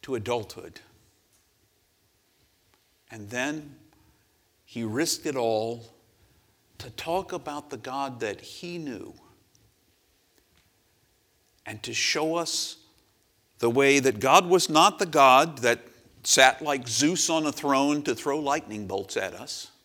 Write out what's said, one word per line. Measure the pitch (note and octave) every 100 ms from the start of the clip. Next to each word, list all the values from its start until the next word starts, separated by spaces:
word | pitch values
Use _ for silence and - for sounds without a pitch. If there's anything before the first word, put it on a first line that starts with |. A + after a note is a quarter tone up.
to | - B2+
adulthood. | G#2+ A#2+ G#2+ - E2+ - _ _ _ _ _ _ _ _ _ _ _ _ _ _ _ _ _ _ _ _ _ _ _
And | A2 G2+
then | B2 C3+ D#3 D3 C3+ _ _ _ _ _ _ _ _
he | _ A#2+
risked | A2+ A2+ E3+ - D#3+
it | C3
all | A#2 A2 A2+ A#2 A2+ _ _ _ _ _ _ _ _ _
to | B2
talk | - D#3+ F3 F#3
about | F3+ C#3 D3 D3
the | C3
God | C3 C3+ C#3 A#2+
that | A2+ G2
he | - - F3 F3
knew | D3+ G#2+ - - _ _ _ _ _ _ _ _ _ _ _ _ _ _ _ _ _ _ _ _ _ _ _ _
and | - G#2+
to | B2
show | - - D#3+ D#3
us | E3 E3 - - - _ _ _ _ _ _ _ _
the | A#2+
way | A#2+ C#3 C#3
that | C3 A2
God | A#2 E3 F3+
was | F3+ -
not | D#3 F#3+ G#3
the | F#3
God | D3 C3+ C3 D#3+ C#3
that | A#2+ A#2 - - _ _
sat | - - C3 -
like | D3+ C#3 A#2+
Zeus | A2 D3 F3 -
on | D#3+ D3+
a |
throne | C#3 C#3+ C3+ C#3+ D3
to | D3
throw | A#2+ D3+ C#3+
lightning | C#3+ D3+ B2+ G#2+ G2
bolts | G2 G2 -
at | F#2+
us. | D#2+ - - - _